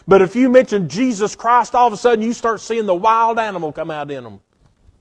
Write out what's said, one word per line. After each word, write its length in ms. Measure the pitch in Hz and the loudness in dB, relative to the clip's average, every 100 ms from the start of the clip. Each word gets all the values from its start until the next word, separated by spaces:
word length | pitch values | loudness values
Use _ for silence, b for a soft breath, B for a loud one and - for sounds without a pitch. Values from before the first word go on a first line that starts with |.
| b | b
But 140 | 196 | 4
if 140 | 180 233 | 4 2
you 140 | 262 | 4
mention 400 | 254 254 208 160 | 4 4 -2 -4
Jesus 460 | 165 262 196 208 - | -2 -2 -2 -4 -4
Christ, 400 | 226 240 226 254 | 0 2 2 2
all 120 | 240 | 0
of 60 | |
a 40 | 208 | 2
sudden 260 | 247 226 | 0 0
you 100 | 220 | -2
start 280 | 226 233 208 | -4 -4 -4
seeing 240 | - 226 208 | -6 -6 -2
the 100 | 175 | 0
wild 420 | 220 226 233 233 | 2 2 2 0
animal 340 | 220 185 160 | -4 -6 -8
come 200 | 143 160 | -8 -8
out 180 | 151 143 | -8 -8
in 160 | 139 117 | -10 -14
'em. 140 | 98 _ _ _ _ _ _ | -20 _ _ _ _ _ _